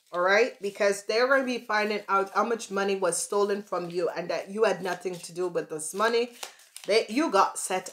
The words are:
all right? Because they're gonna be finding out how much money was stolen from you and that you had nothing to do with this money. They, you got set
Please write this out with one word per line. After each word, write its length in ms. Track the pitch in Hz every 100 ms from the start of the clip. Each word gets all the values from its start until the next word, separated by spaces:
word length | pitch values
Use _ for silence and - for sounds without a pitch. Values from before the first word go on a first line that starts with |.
| _
all 100 | 175
right? 380 | 180 202 254 -
Because 420 | 202 196 202 202
they're 240 | - 220 254
gonna 160 | 269
be 140 | 254 240
finding 420 | 233 214 214 208 -
out 220 | 196 190
how 100 | 196
much 260 | 226 226 -
money 260 | 196 196 196
was 260 | 180 165
stolen 400 | - 208 202 202
from 280 | 202 180 175
you 180 | 175 170
and 220 | - 175
that 200 | 170 185
you 140 | 202
had 180 | 220 175
nothing 320 | 180 180 185 170
to 160 | -
do 160 | 170 180
with 200 | 170 151
this 240 | 156 -
money. 380 | 190 220 233 240 - - - - - -
They, 180 | 214 220
you 200 | 226 311
got 280 | 196 180 -
set 320 | - 185 190